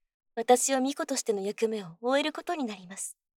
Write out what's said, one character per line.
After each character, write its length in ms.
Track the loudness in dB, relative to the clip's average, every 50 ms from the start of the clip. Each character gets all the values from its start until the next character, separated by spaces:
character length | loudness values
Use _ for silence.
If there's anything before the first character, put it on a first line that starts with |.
| _ _ _ _ _ _ _
私 380 | -6 6 6 6 6 6 2 2
は 60 | 2
巫 160 | 2 0 0
女 100 | -2 -4
と 100 | -2 -2
し 80 | -2 0
て 100 | 0 -2
の 80 | 0
役 260 | -2 -4 -2 0 0 0
目 160 | 0 -4 -6
を 140 | -8 -12 -6
終 180 | 0 2 2 2
え 40 | 2
る 80 | 0
こ 120 | -4 -6 -6
と 120 | -4 -4
に 80 | -2 -4
な 120 | -4 -6
り 120 | -8 -12 -14
ま 100 | -12 -10
す。 200 | -10 -12 -12 -16 _ _ _